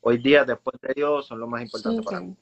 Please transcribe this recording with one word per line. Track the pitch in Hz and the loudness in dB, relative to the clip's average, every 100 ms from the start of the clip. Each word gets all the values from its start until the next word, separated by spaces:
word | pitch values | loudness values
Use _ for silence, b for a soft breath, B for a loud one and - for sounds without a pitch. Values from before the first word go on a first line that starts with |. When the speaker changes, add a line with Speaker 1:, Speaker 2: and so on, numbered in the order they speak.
Speaker 1:
hoy | 117 120 | 2 2
día, | 127 147 | 6 6
después | 127 120 - 127 | 6 -2 -6 -8
de | 135 | -6
Dios, | 135 147 147 - | -2 0 -2 -4
son | 117 | -10
lo | 117 | -8
más | 120 | -8
importante | 117 113 220 226 | -8 -6 -2 -2
para | 220 185 | -4 -8
Speaker 2:
Ok. | |
Speaker 1:
mí. | 180 190 | -10 -16